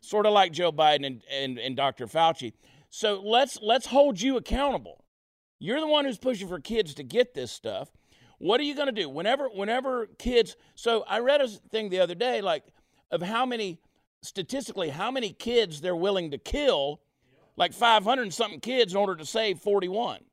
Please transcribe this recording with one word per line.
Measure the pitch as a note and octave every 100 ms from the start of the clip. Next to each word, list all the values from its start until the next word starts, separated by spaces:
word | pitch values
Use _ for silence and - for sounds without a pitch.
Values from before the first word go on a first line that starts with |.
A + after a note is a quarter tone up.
sort | - G#3+ G#3
of |
like | G#3 F#3+
Joe | D#3 F3
Biden | D3+ D#3 D3 C#3
and, | B2 -
and, | C#3 C3+ B2
and | A#2+ C3
Doctor | C#3 B2+ A#2
Fauci. | D#3 E3 E3 A#2+ - _ _ _
So | - G#3+ G3+
let's, | G3+ A#3 C4 -
let's | G#3 B3 -
hold | B3 C#4+ G3
you | A#3+ C4
accountable. | - A#3+ C#4+ G#3+ G2+ - _ _ _ _ _ _
You're | D#3 C4+
the | D#4
one | D4+
who's | C#4 A3
pushing | B3+ A#3 F#3
for | F3
kids | - A3+ F3 C#3
to |
get | C3+ F3 B3
this | - B2+
stuff. | - A2+ G2 C3+ _ _ _ _ _
What | D#3+ A#3
are |
you | D4 C#4
gonna | C#4
do? | A3 D#3+
Whenever, | C3+ F#3+ C4+ C4+
whenever | G3+ G3+ A#3+ C4 B3+ A3 _
kids, | A#3 A#3+ G3 - _ -
so | A#3 A3+ -
I | G#3
read | A#3+ D4
a | C4
thing | G3+ _ A3 G#3+
the | F#3
other | F3 F3
day, | A#3+ A#3
like, | F#3+ D#3 _ _ _ _ _
of | -
how | F3 A3+ B3+
many, | A#3+ G3+ E3 _ _ _ _
statistically, | - - F3+ C4+ - G3+ E3
how | C#3 G#3
many | C4 A3
kids | - - A#3+ G#3 D3+
they're | F3 F3
willing | F#3+ G3 E3
to | C#3+
kill, | - C4 D4 F3 C#3 D3+ _ _ _ _ _ -
like | F3
five | - A#3+ A3
hundred | G3 C4
and | A3+
something | D#3+ A3 D#3
kids | G#3+ B3+ A3
in | F#3
order | G3+ F3
to |
save | D3+ A3+ A3 F3+
forty-one. | - G3+ F3+ F#3+ A#3 A2 _